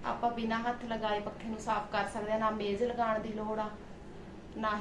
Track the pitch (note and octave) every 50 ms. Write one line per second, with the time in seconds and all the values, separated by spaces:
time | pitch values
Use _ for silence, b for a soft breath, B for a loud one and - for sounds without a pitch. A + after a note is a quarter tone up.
0 | - A#3+ A#3 - A#3+ A#3+ A#3 A#3 A3+ A3+ A3+ A3+ A#3 A#3+ B3 - B3 A#3 A3+ A3
1 | G#3+ G#3+ G#3 G#3 G#3 G#3 - - - A3+ A3 G#3+ - - A3 G#3 G#3 - - G#3
2 | G3 G3 - A3+ G#3 G#3+ G#3+ A3 A3 A3 A3 G#3+ G#3 G3+ G3+ - A#3+ A#3+ A#3+ A#3+
3 | A#3 A3 A3 A3 G#3+ A3 G#3 G#3+ G#3+ G#3+ A3 A3 G#3+ G#3 G#3 - - - - -
4 | - - - - - - - - - - - A3 A3 G#3+ G#3 G#3+